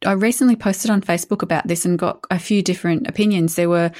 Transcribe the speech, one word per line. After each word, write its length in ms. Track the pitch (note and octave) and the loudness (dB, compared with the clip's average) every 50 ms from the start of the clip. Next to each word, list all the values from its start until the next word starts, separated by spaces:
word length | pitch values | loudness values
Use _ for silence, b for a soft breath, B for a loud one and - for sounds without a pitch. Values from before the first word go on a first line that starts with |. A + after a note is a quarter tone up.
| - | -2
I 60 | F#3+ G3 | -2 0
recently 420 | F#3+ G#3 A3+ A#3+ - C4 B3+ A#3 | 2 2 0 2 2 4 4 4
posted 360 | A3 - G3+ F#3+ - - A3+ | 2 0 -2 -2 0 0 0
on 100 | G#3+ G3 | 0 0
Facebook 400 | F#3+ - E3+ E3+ - - G#3 G3+ | 2 0 -2 -2 -2 -4 -4 -4
about 260 | - E3 E3 D3+ - | -2 -2 -2 -2 0
this 180 | - E3+ E3+ - | -2 -4 -2 0
and 120 | F3+ F3 | 0 0
got 260 | E3 F3+ E3 - - - - | 0 0 -2 -4 -6 -6 -4
a 100 | F#3 E3+ | -4 -4
few 220 | - - G#3 G3+ | 0 0 0 2
different 460 | F3+ - F3+ - - F3 E3 D#3 - | 2 0 -2 -2 0 -2 0 0 -2
opinions. 480 | - - - G#3 G#3 G#3 F3+ E3 E3 - | -4 -2 0 2 2 2 2 0 0 0
There 140 | - F3 E3+ | 0 0 2
were 220 | F3 E3+ E3+ E3+ E3+ | 2 2 0 0 -4